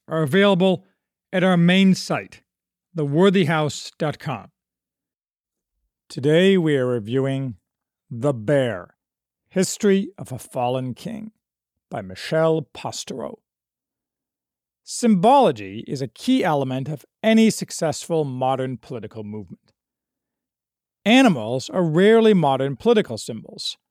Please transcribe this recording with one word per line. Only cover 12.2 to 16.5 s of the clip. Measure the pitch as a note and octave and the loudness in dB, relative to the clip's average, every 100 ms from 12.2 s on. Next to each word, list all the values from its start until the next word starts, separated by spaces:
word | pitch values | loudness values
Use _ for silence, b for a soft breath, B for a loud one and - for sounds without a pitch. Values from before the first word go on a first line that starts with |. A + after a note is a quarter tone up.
| - D#3+ D#3+ D#3+ - | -4 0 2 0 -4
Pastoureau. | - A#2+ - - C3+ C#2+ - _ _ _ _ _ _ _ _ _ _ _ _ _ _ | -12 -12 -12 -12 -10 -12 -14 _ _ _ _ _ _ _ _ _ _ _ _ _ _
Symbology | - - A#3 F#3+ G#3+ C#4 G#3+ A2 G2 G#2+ - | -16 -2 2 4 4 4 4 0 -8 -14 -10
is | C3+ | -8
a | C3+ | -10
key | - - C4 | -6 -2 0
element | F#3 | 0